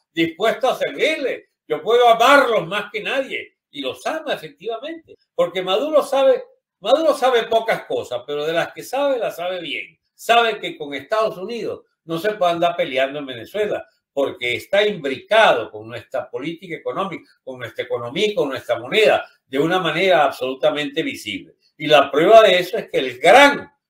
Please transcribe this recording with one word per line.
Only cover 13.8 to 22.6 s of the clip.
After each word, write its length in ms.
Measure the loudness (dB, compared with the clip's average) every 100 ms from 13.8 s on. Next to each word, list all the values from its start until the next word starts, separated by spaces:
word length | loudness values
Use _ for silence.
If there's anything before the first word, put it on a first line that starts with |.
| -10 _ _
porque 400 | -4 -4 -4 -6
está 320 | -6 0 0 0
imbricado 840 | -2 -6 -8 0 4 6 4 -2
con 160 | -12 -14
nuestra 420 | -14 -8 -10 -8
política 460 | -10 -10 -10 -12 -10
económica, 520 | -8 -6 -6 -8 _ _
con 140 | -16 -14
nuestra 280 | -12 -10 -6
economía 420 | -6 -6 -2 -2
y 80 | -2
con 140 | -4
nuestra 280 | -4 -4 -4
moneda, 480 | 0 2 4 2 -2 _ -6
de 100 | -2
una 220 | 0 0
manera 460 | -2 0 2 4 2
absolutamente 760 | 0 -8 -2 -2 -2 -6 -6
visible. 540 | -6 -8 -10 -12 -14 _ _ -8
Y 100 | 4
la 240 | 4 4
prueba 320 | 2 8 8
de 160 | 8
eso 180 | 4